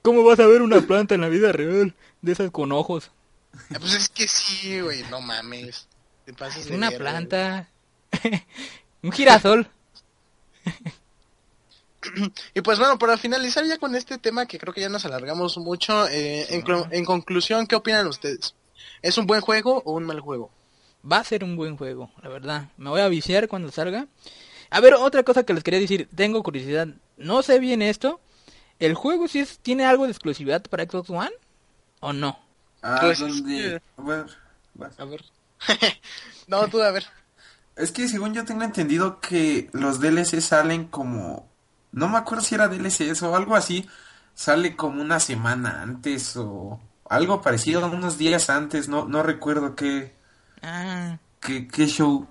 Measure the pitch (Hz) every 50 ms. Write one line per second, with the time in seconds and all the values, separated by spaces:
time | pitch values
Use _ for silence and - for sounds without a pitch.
0 | _ 233 240 240 226 233 233 226 226 214 226 240 247 226 202 185 - - 190 202
1 | 208 202 208 180 165 165 160 185 214 214 180 - 147 160 180 202 202 190 - _
2 | _ - _ _ - 170 180 - 202 180 - - 147 139 139 147 151 - 180 160
3 | - - _ _ _ _ _ _ _ _ _ - - - 151 - 160 180 196 202
4 | 196 - - - 220 202 - - - - 196 196 196 190 190 190 180 165 147 131
5 | 120 120 123 127 127 120 113 113 113 117 120 123 123 123 123 - - _ _ _
6 | _ _ _ _ _ - 127 - 143 135 135 156 156 147 156 185 220 226 - 123
7 | 139 143 156 170 170 165 190 185 185 190 185 190 175 _ _ _ _ _ _ _
8 | _ _ - 175 - 233 214 180 - _ _ - 269 - - - _ _ _ _
9 | - 170 - - 277 269 240 214 - 196 214 226 226 - _ _ _ _ _ -
10 | _ _ _ _ _ _ _ _ _ _ _ _ _ 170 - - 240 170 - _
11 | _ _ _ _ _ _ _ _ _ _ _ _ _ _ _ _ _ _ _ _
12 | - - 180 190 202 190 - - - - _ 196 180 214 220 202 240 269 277 208
13 | 233 233 233 226 - 240 240 262 262 247 247 302 311 320 320 320 - 277 240 247
14 | 247 - 269 247 - 226 220 240 247 240 - 156 - 180 180 202 196 196 202 208
15 | - 165 135 127 123 135 156 170 180 175 170 180 170 170 180 175 - - 214 208
16 | 208 170 147 147 147 147 147 147 151 - 170 175 165 175 180 175 170 165 165 175
17 | 175 170 185 175 170 - 185 175 170 - 220 226 226 220 - 220 - 226 220 214
18 | 202 170 139 - - 147 135 113 - - _ _ _ _ _ - - - - -
19 | - - - 233 214 180 214 214 202 - 220 220 214 247 262 262 - - 156 165
20 | 165 165 156 151 143 143 139 123 113 - _ _ _ _ _ _ _ _ _ _
21 | - 139 165 208 226 - 220 202 190 180 175 165 160 156 151 139 139 131 131 127
22 | 127 - _ - - 139 131 135 131 143 151 147 143 143 _ - 139 139 147 175
23 | 202 196 180 160 147 - 180 196 220 214 - 190 175 143 - - 156 180 185 226
24 | 285 285 _ _ _ - - - - - - - - _ - 190 226 254 277 240
25 | 254 277 269 277 247 262 247 262 247 - 185 160 151 - 165 190 202 190 196 185
26 | 156 _ - 160 196 208 226 226 208 175 147 135 127 135 143 156 165 160 143 -
27 | _ _ _ - 147 160 202 262 269 - 269 254 262 254 247 226 208 208 208 -
28 | - 269 320 - _ _ _ _ _ - - - _ _ _ _ 165 156 160 165
29 | - 269 339 349 339 320 - 285 277 - - _ _ 247 247 262 262 262 262 262
30 | 269 262 214 - - 160 143 - 147 135 143 175 202 - - 180 170 175 - 185
31 | 175 180 185 170 202 294 440 494 _ _ _ _ _ _ _ _ _ _ _ _
32 | - 143 143 139 147 139 139 - _ _ _ _ _ _ _ _ - 117 123 131
33 | 135 170 165 - 294 147 294 285 277 - - - 208 190 175 165 _ _ _ -
34 | 139 143 156 156 156 151 - - _ _ _ _ _ _ _ - 139 139 - -
35 | 139 139 147 156 - _ _ _ _ _ _ _ - - 208 - 226 202 - -
36 | _ - - - - - - - - - 190 196 214 202 214 226 220 208 185 196
37 | - - _ - _ _ _ _ - - - _ _ _ _ - - - - -
38 | 247 247 220 202 196 214 214 233 233 233 226 220 226 226 214 - 165 147 147 170
39 | 185 190 185 - - - 180 170 160 156 147 - - - - - 135 139 135 127
40 | 139 156 160 170 175 165 - 160 160 - 165 151 156 160 165 165 165 165 - 147
41 | 135 127 123 110 95 82 73 - - _ _ _ _ _ _ _ _ _ - 127
42 | 147 180 220 226 226 - 226 226 220 - 220 208 214 202 185 185 185 190 180 -
43 | 156 147 165 160 180 170 170 185 196 202 220 202 - - 180 180 190 - - -
44 | - - - - _ _ _ - - - 147 160 175 175 165 - 156 151 139 143
45 | 147 151 165 160 - - 127 110 113 117 123 127 123 113 85 73 82 110 127 123
46 | - 147 143 127 - - - 127 113 104 101 98 92 101 110 - - - _ _
47 | _ - - 127 165 180 202 190 - 143 123 113 117 156 160 175 175 175 165 180
48 | 180 175 165 143 156 165 170 170 165 - 139 143 151 147 - 151 139 143 147 147
49 | - - 139 151 156 160 151 151 - 147 151 151 143 139 - - 143 139 139 139
50 | 135 127 _ _ _ _ _ _ _ _ _ _ - 160 170 175 180 190 185 180
51 | 175 175 170 160 _ _ _ _ - - 135 131 120 120 - - 151 147 143 -
52 | 156 147 143 139 139 -